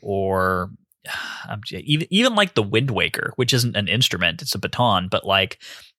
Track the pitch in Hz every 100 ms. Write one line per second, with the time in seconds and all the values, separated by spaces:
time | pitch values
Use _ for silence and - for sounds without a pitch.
0 | 101 98 95 95 92 92 92 104 _ _
1 | - - - - - 107 - 92 - 151
2 | - 190 254 214 196 - 101 110 135 95
3 | 82 - - - 123 127 120 104 98 110
4 | 117 90 87 82 - 101 92 - 120 95
5 | 92 101 - 95 95 - - - -